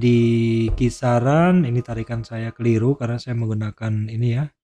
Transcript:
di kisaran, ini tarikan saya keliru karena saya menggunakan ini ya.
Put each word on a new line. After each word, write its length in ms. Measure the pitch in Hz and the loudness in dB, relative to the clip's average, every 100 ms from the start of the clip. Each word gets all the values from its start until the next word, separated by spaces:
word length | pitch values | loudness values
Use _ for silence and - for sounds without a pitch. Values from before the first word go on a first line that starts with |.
di 180 | 120 120 117 117 117 113 113 | 4 4 4 2 2 0 0
kisaran, 960 | 110 123 - 127 120 123 151 170 180 147 | 0 -2 -2 0 2 2 4 4 4 2
ini 160 | 120 | -2
tarikan 400 | - 113 113 117 | -4 -8 -6 -8
saya 240 | 113 113 113 - | -8 -8 -8 -4
keliru 400 | 117 113 117 143 | 0 2 2 0
karena 240 | 117 120 | -4 -6
saya 160 | - 117 | -6 -4
menggunakan 720 | 113 107 107 - 113 107 110 | -4 -4 -6 -6 -4 -4 -4
ini 220 | 113 120 | -2 -2
ya. 160 | 120 151 - | -2 -4 -8